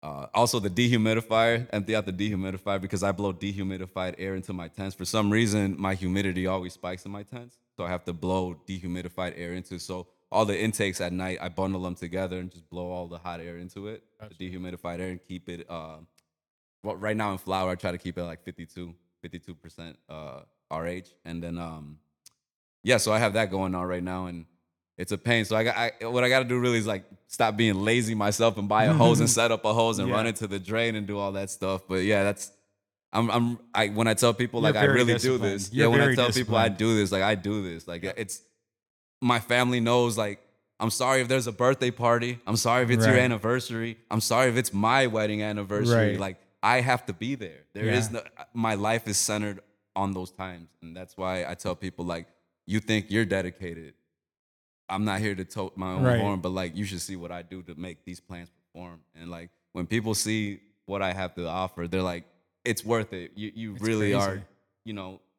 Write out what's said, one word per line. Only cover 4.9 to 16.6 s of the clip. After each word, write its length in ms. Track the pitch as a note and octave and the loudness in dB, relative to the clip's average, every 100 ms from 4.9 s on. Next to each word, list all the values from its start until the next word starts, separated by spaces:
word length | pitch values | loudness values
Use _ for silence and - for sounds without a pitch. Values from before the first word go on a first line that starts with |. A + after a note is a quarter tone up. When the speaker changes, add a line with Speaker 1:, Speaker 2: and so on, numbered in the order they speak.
Speaker 1:
For 100 | F#2+ | -8
some 260 | - A2+ G#2 | -2 2 4
reason, 440 | A2 A2+ G#2 G2 D#2+ | 4 4 4 2 0
my 160 | F#2+ | -2
humidity 520 | F#2+ F#2 F#2+ G2 F2+ F#2 | -2 0 0 0 0 -2
always 260 | F#2+ F2+ | -2 -6
spikes 300 | - F2+ F#2 | -10 -10 -10
in 60 | G2 | -12
my 100 | G2+ | -14
tents, 340 | G#2 B2 A#2+ _ _ - | -14 -16 -18 _ _ -10
so 80 | |
I 40 | F2 | -6
have 160 | F2 | -6
to 80 | - | -6
blow 440 | E2+ F#2 F#2+ F2+ E2+ - | -6 -2 0 -2 -8 -10
dehumidified 680 | F#2+ F2+ F2 F2 - F2+ - | -10 -6 -6 -8 -6 -8 -6
air 160 | F2 | -10
into. 260 | F2+ E2+ F2+ | -10 -10 -12
So 260 | - F2+ F2+ _ _ | -10 -10 -12 _ _
all 140 | G#2 | 0
the 140 | G#2+ F#2+ | 0 2
intakes 400 | A2 A2 G2+ F#2 | 0 0 -2 -2
at 120 | F2 | -4
night, 260 | F2+ F#2 F#2 | -4 -4 -6
I 80 | F2+ | -8
bundle 340 | F2 F#2+ F#2+ | -4 -2 -2
them 120 | F2+ F2 | -6 -8
together 420 | F2 F#2 F#2 F#2 | -8 -4 -4 -6
and 120 | F2+ | -10
just 160 | F2 _ | -14 _
blow 200 | F2 F2+ | -10 -8
all 160 | F2+ F2 | -8 -10
the 100 | E2+ | -12
hot 220 | F2 E2+ | -12 -12
air 160 | E2+ E2+ | -12 -14
into 300 | F2 G2+ G#2 | -14 -14 -14
it, 140 | A2 _ _ | -14 _ _
Speaker 2:
Gotcha. 140 | G#2+ F2+ | -20 -14
Speaker 1:
the 120 | F#2 | -12
dehumidified 480 | F2+ F2+ F2+ F2+ F2 | -10 -10 -10 -8 -6
air, 80 | F#2 | -6
and 100 | F2+ _ | -8 _
keep 220 | F2+ - | -14 -12
it, 200 | F2 - | -14 -12
uh, 260 | E2+ D#2+ D#2 E2 _ _ _ _ _ | -12 -12 -16 -20 _ _ _ _ _